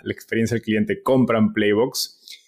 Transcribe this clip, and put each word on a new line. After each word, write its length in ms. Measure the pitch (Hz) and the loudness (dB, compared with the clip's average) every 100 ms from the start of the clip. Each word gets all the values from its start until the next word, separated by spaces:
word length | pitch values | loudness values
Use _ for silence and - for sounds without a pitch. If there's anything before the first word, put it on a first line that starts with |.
la 100 | - | -10
experiencia 440 | - - 113 113 117 | -10 -6 -4 -2 -2
del 60 | |
cliente 400 | 110 107 104 98 | -2 -2 0 -2
compran 500 | - 131 117 113 107 | 0 2 2 2 0
Playbox. 680 | 107 104 104 131 - - - - - | 2 2 2 0 -4 -10 -12 -20 -20